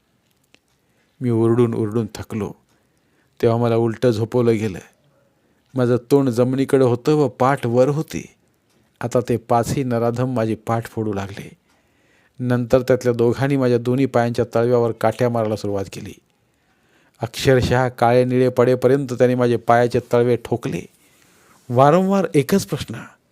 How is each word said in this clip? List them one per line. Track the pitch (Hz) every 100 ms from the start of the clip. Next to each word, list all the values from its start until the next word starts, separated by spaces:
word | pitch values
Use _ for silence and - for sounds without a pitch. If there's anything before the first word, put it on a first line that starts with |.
| _ _ _ _ _ _ _ _ _ _ _ -
मी | 123
ओरडून | 113 113 117 120
ओरडून | 113 110 113 107 -
थकलो. | - 110 98 - _ _ _ _ _ _ _ -
तेव्हा | 117 113
मला | 120 117
उलटं | 117 107 127
झोपवलं | 110 113 123 117
गेलं. | 113 107 85 - _ _ _ _ _ _ _ _ 131
माझं | 123 120 -
तोंड | 143 135
जमिनीकडे | 113 127 131 135 135
होतं | 131 120 135
व | 151 139
पाठ | - 127 139 120
वर | 120 135
होती. | 147 156 80 - _ _ _ _ _ _ -
आता | 120 127 117
ते | 117
पाचही | - - 117 -
नराधम | 127 117 117 117 127 123
माझी | 110 107
पाठ | - 117 113
फोडू | - 107
लागले. | 98 98 101 - - _ _ _ _ _ _ _ -
नंतर | 123 123 120 131
त्यातल्या | 127 127 123
दोघांनी | 117 117 117 139 139
माझ्या | 127 120
दोन्ही | 120 127 131
पायांच्या | 127 117 120 117 117
तळव्यावर | 120 120 117
काठ्या | 110 113 - 123
मारायला | 117 107 107
सुरुवात | 104 101 98
केली. | - 98 87 _ _ _ _ _ _ _ _ _ -
अक्षरशः | 117 - 139 131 98 123 127
काळे | 120 117 123 127
निळे | 127 127
पडेपर्यंत | 123 123 127 127 139 131
त्यांनी | 120 123 123
माझे | 123 117
पायाचे | 113 117 123 123 -
तळवे | 120 120 117 -
ठोकले. | 120 - 82 - _ _ _ _ _ _ _ -
वारंवार | 120 139 170 190 196 180
एकच | 151 135 196 -
प्रश्न, | 147 - 117 - _ _